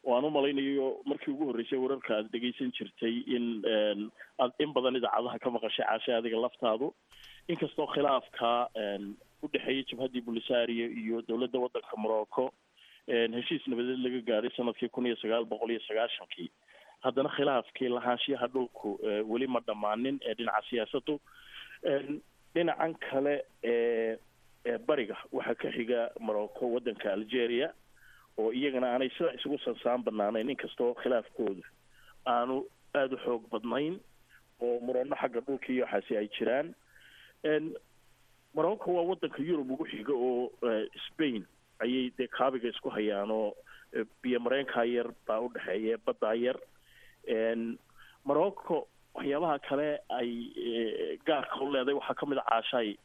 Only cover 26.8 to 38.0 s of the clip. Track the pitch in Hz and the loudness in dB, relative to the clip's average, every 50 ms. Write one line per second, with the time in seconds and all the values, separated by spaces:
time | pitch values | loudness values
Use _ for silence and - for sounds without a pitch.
26.8 | 117 120 104 - - 107 95 101 110 104 117 127 117 117 120 117 147 - - - | 0 -2 -4 -2 -2 -2 -2 -2 -2 -2 0 2 2 2 2 2 0 0 -4 -12
27.8 | - _ - - - - - - - _ _ - 110 113 117 127 143 143 131 123 | -20 _ -20 -20 -20 -20 -20 -20 -20 _ _ 0 0 2 2 2 0 0 2 2
28.8 | 127 123 120 127 135 127 - - 170 160 131 127 - 147 143 135 - 123 113 104 | 2 2 2 2 0 0 0 0 0 0 0 -2 -2 -2 -2 -2 -2 -4 -4 0
29.8 | - 120 123 127 113 117 110 107 101 104 113 110 110 135 135 - - 113 - - | 2 2 2 2 0 0 0 2 2 2 2 0 0 0 -2 -4 -6 -10 -2 0
30.8 | 123 120 120 - - 123 127 117 104 - - - 113 104 98 87 - - - _ | 0 0 0 0 0 2 2 2 0 -2 -4 -2 -2 -2 -2 -4 -10 -18 -20 _
31.8 | _ _ - - - - - - - 131 120 120 120 127 131 135 - - _ _ | _ _ -20 -20 -20 -20 -20 -6 -2 0 2 2 2 0 -2 -4 -4 -6 _ _
32.8 | _ - - 143 135 131 131 120 - 123 123 113 110 - - 110 107 120 117 135 | _ -2 0 0 2 2 -2 -4 -2 -2 -2 -2 -4 -6 -6 -4 -2 -2 0 0
33.8 | 147 156 180 202 - - - _ - _ - - _ _ _ _ 120 120 120 120 | 0 -2 -4 -6 -10 -20 -20 _ -20 _ -20 -20 _ _ _ _ -2 0 0 0
34.8 | 120 123 127 127 127 139 139 - - 131 120 117 120 - 139 123 - - 127 127 | -2 0 0 0 0 0 -2 -2 -2 -2 -2 -4 -2 -2 -4 -4 -2 0 0 0
35.8 | 120 - - 101 - - 117 107 107 107 - - 117 110 120 139 151 170 - _ | 0 2 0 -2 0 0 0 0 0 -2 -2 -2 0 2 2 2 0 -4 -8 _
36.8 | _ _ - - - - - - - - - _ - 156 156 151 156 165 - - | _ _ -20 -20 -20 -20 -20 -20 -20 -20 -18 _ 0 2 2 2 2 -2 -8 -10
37.8 | _ _ _ - | _ _ _ -20